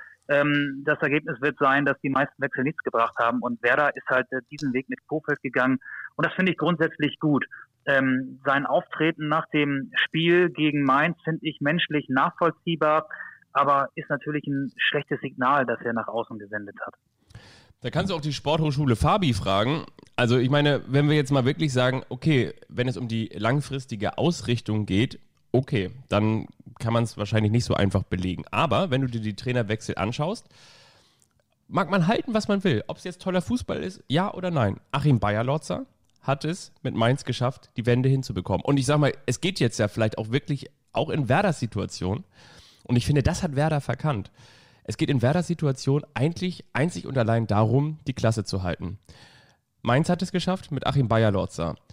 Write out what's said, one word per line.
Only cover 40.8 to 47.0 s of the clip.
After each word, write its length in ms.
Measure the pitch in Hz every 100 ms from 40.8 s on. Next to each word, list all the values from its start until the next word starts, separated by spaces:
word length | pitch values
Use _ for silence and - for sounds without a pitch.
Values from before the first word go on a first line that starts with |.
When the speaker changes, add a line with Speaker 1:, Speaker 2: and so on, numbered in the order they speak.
| _
Speaker 2:
auch 160 | - 156
in 200 | - 120
Werders 300 | 147 208 151
Situation, 640 | 113 101 95 - 90 107 - _ - - - _
und 120 | - 120
ich 100 | -
finde, 180 | 147
das 180 | 143 185
hat 140 | 170 135
Werder 260 | 156 151
verkannt. 500 | - 127 156 113 - _ - - _ _
Es 140 | - 107
geht 120 | 160
in 120 | 139
Werders 260 | 151 175 165
Situation 560 | 170 147 131 - 147 -
eigentlich 520 | - 151 170 180 - -
einzig 320 | 120 165 -